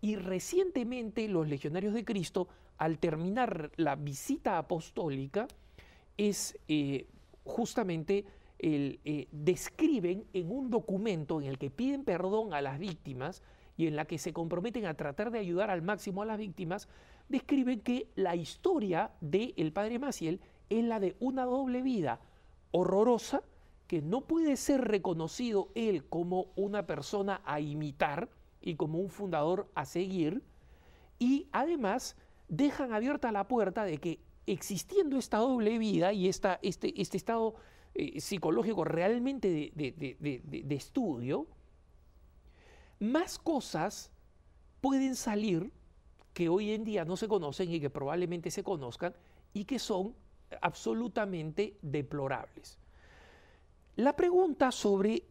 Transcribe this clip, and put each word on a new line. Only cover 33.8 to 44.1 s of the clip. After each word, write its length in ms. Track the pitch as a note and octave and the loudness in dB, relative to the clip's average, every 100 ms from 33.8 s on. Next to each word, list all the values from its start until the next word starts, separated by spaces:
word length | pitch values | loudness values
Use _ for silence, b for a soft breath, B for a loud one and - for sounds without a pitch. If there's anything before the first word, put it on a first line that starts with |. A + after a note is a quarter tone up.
de 140 | G#3 D3+ | -2 -2
que 220 | E3+ D#3+ - - - | -2 -4 -8 -14 -4
existiendo 720 | G3+ - G3 - G4 E4 C4+ | -4 -2 -6 0 2 4 2
esta 200 | - G#3+ | 2 2
doble 400 | A#3+ B3+ G#3+ A3+ | 4 4 4 4
vida 340 | A3 F#3+ F3 | 2 4 4
y 160 | G#3 F#3 | 4 2
esta, 320 | F#3 G3+ F#3 | 2 2 2
este, 360 | G3+ F3 - - | -2 0 -2 -2
este 160 | F#3+ F#3+ | -2 -2
estado, 400 | - A3+ A3+ A3 B B B | -2 0 0 -2 B B B
eh, 260 | - C#3+ - | -6 -4 -6
psicológico 640 | - G3 D#3+ E3 A3 G3+ | -6 -2 2 2 2 2
realmente 640 | D#3+ D#3+ F3+ A#3+ B3 C#4 G3 | 0 2 2 2 0 0 0
de, 240 | D#3+ C#3+ | 0 -2
de, 180 | D3+ D3 | -4 -6
de, 240 | - C#3 - | -4 -8 -4
de, 220 | D3 B2+ | -4 -4
de, 180 | - C#3 | -6 -8
de 120 | C#3 | -4
estudio, 720 | C#3 - - A3+ B2 A#2+ F3 D#4+ - - - - - - - - - - b b b b b | -4 -2 -2 -2 -2 -2 -2 -4 -14 -20 -20 -20 -20 -20 -20 -20 -20 -20 b b b b b
más 380 | G#3 C#4 F#4 - | 0 2 0 -4
cosas 720 | - D#4 - E3+ F3 - - | -2 -2 -2 -4 -4 -4 -16